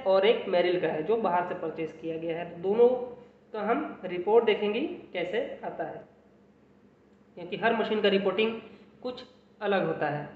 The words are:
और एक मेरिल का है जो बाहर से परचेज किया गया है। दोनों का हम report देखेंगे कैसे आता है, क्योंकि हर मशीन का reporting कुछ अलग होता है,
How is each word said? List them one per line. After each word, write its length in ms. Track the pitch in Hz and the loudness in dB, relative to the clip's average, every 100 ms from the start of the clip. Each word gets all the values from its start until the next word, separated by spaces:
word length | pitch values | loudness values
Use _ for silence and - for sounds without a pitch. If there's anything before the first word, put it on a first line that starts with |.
और 220 | 190 190 202 | 2 4 4
एक 220 | 240 - | 2 2
मेरिल 320 | 175 180 175 | 2 2 2
का 80 | 160 | 0
है 140 | 156 | -2
जो 120 | 156 233 | 0 0
बाहर 260 | 196 175 | 2 0
से 100 | 175 180 | -2 -4
परचेज 360 | 165 156 160 | -8 -6 -8
किया 220 | - 160 160 | -8 -8 -6
गया 200 | 165 165 | -6 -6
है। 220 | 170 170 | -8 -6
दोनों 260 | 190 220 240 254 - - - _ _ | 0 6 6 4 -4 -12 -20 _ _
का 80 | 220 | -4
हम 380 | 202 269 - - 185 | 0 0 -2 -8 -8
report 380 | 175 180 226 226 | -4 4 4 6
देखेंगे 340 | 196 208 214 339 - - | 2 2 -2 -4 -6 -10
कैसे 260 | 180 165 214 277 - | -6 -4 -2 -4 -6
आता 200 | 196 - | -10 -8
है, 200 | 160 147 - _ _ _ _ _ _ _ _ _ _ _ _ - | -8 -10 -18 _ _ _ _ _ _ _ _ _ _ _ _ -16
क्योंकि 200 | 175 185 | -10 -2
हर 200 | 220 226 | 0 2
मशीन 240 | 196 214 | 0 2
का 60 | 202 | 4
reporting 440 | 190 190 208 220 226 - - - - | 4 2 2 0 -2 -10 -20 -20 -12
कुछ 200 | 202 196 - - _ - | -10 -10 -14 -20 _ -8
अलग 260 | 208 196 165 | -2 0 0
होता 220 | 160 151 | -2 -2
है, 200 | 147 147 | -4 -8